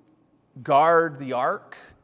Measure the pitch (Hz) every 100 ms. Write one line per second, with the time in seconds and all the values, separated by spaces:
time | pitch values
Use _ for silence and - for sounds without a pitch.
0 | _ _ _ _ _ - 123 139 156 170
1 | 165 143 139 123 139 202 - - - _